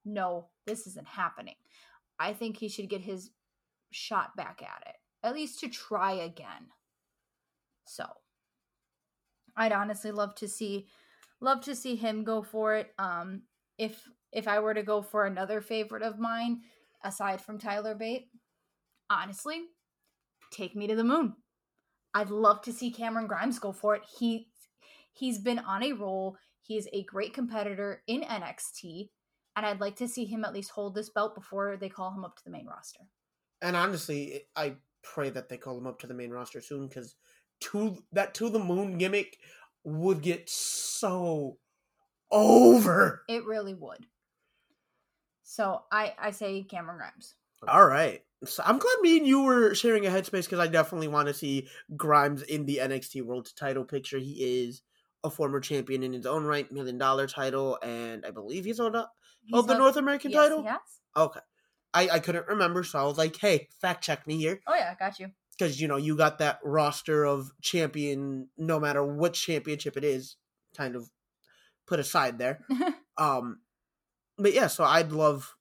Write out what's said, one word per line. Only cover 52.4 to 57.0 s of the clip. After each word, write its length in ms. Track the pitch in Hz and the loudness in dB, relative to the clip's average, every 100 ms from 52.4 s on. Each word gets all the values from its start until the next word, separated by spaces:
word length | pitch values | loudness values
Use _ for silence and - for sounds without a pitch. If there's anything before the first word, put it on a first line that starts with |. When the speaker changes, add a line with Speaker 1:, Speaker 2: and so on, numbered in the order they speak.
Speaker 2:
in 240 | 143 151 143 | -4 -4 -2
the 160 | 143 | -2
N 100 | 131 | -2
X 180 | 135 - | -4 -6
T 120 | 135 | -8
World 320 | 117 127 120 - | -6 -6 -8 -8
title 300 | 143 135 127 | -4 -4 -4
picture. 320 | 143 - 139 | -8 -6 -8
He 480 | 131 143 127 127 120 | -8 -4 -2 0 -2
is 160 | 139 _ _ _ _ | -8 _ _ _ _
a 60 | 156 | -8
former 320 | - 143 139 | -2 -2 -2
champion 420 | 135 143 127 135 | -2 -4 -2 -4
in 80 | 131 | -4
his 140 | 127 127 | -4 -4
own 180 | 156 | -2
right, 260 | 151 147 - | 0 -2 -2
million 280 | 139 127 | -6 -6
dollar 300 | 123 | 0